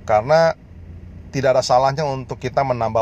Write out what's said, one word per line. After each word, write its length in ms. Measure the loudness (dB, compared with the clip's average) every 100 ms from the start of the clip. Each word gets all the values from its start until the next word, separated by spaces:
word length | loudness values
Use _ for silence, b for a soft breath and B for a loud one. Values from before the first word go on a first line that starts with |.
| 0
karena 480 | 0 4 2 2 -2 -12 -20 -20 -18 -18 -20 -10
tidak 240 | -2 2 2
ada 80 |
salahnya 400 | 2 2 2 0
untuk 320 | -4 -6 -10 -10
kita 240 | -6 -2
menambah 400 | -2 -2 -2 0